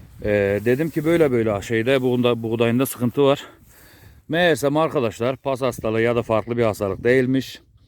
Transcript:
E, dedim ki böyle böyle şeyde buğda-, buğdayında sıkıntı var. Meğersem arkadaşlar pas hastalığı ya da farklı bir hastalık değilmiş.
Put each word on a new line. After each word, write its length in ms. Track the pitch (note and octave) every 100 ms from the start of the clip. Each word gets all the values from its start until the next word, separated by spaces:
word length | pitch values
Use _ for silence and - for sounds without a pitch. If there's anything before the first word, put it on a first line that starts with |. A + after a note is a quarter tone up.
| - -
E, 360 | G#2 G#2 G2+ G2+ G#2+
dedim 240 | B2+ E3
ki 160 | E3 D3+
böyle 260 | E3+ D3+
böyle 300 | B2 A2 G2+
şeyde 400 | F#2+ A2+ A2+ C3+
buğda-, 420 | B2+ B2 A#2+ A#2
buğdayında 420 | A2+ A2+ A#2 A#2+ C3+
sıkıntı 380 | - A#2+ B2
var. 220 | C#3 C#3+ - - - - - - - - -
Meğersem 480 | D#3 F3+ D3 C#3 D3
arkadaşlar 600 | D#3+ D#3 A#2 - A#2 C3
pas 240 | C#3 C3
hastalığı 400 | C3 A2+ A2+ A2
ya 140 | A2+ A#2+
da 60 |
farklı 360 | A#2 A2 G#2 A#2+
bir 60 |
hastalık 400 | A#2 G2+ G2+ F#2+
değilmiş. 580 | A#2 C3 B2+ C3 B2+ - _ _